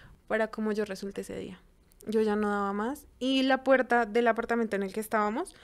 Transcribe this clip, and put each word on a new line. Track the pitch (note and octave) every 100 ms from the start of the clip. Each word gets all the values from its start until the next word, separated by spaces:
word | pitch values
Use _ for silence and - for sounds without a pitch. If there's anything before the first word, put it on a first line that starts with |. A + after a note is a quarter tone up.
| - - _
para | A3 A3
cómo | A3 G#3+
yo | G#3 G#3
resulté | F#3+ G3 G3
ese | G3 F#3+
día. | F#3+ F3+ _ _ _ _ -
Yo | A3
ya | A3 G#3
no | G#3
daba | G3+ G3+
más. | G3+ A3+ D4 - -
Y | B3+ C4+
la | C4 C4
puerta | C4 C4 B3+ A#3+ A3
del | A3 A#3+
apartamento | A3 A#3 A#3 A3 G3
en |
el | G3
que | G#3+
estábamos, | G#3+ A3 G#3 A#3 F#4+ -